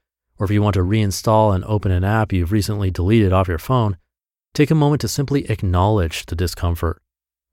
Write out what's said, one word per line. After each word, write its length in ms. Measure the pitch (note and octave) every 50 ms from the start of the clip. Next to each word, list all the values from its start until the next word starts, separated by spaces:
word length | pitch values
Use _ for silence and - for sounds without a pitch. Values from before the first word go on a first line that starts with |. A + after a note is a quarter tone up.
| _ _ _ _ _ _ _ _
or 80 | G#2+
if 60 | F#2
you 100 | G#2 G#2
want 140 | G#2 G#2 G2
to 60 | G2
reinstall 760 | F2+ F2+ G#2+ A2 G#2+ G2 F#2 - - A#2 A2 A2 A2 G#2+ G2
and 80 | F#2 F2+
open 260 | G#2 G#2+ G#2 - G2+
an 120 | F#2 F2+ F#2
app 280 | G2 G#2+ A2+ A2 G2+
you've 200 | G2 F#2 E2+ E2
recently 400 | G#2 A2 F#2+ - G#2+ G#2 G2 F#2
deleted 420 | F2 - E2+ F#2 A2+ A#2 G#2+ F#2 F#2
off 140 | F#2+ F#2+ F2+
your 100 | F2 D#2+
phone, 400 | - - C3 B2+ A#2 G#2 F#2 - _ _ _ _ _ _ _ _ _ _ _
take 160 | - D3+ C#3+
a 60 | D#3+
moment 260 | D#3 D3 C#3+ D3+ C#3+
to 60 | - A2
simply 420 | - - C#3+ B2+ C#3+ C#3+ - -
acknowledge 760 | A2 - - F2+ F2 F2 F2+ G#2 A2 G#2 F2 D#2+ - - -
the 100 | - -
discomfort. 640 | E2+ F2+ E2+ - - - F2 E2+ E2 - E2 - - _ _ _ _ _ _ _ _ _ _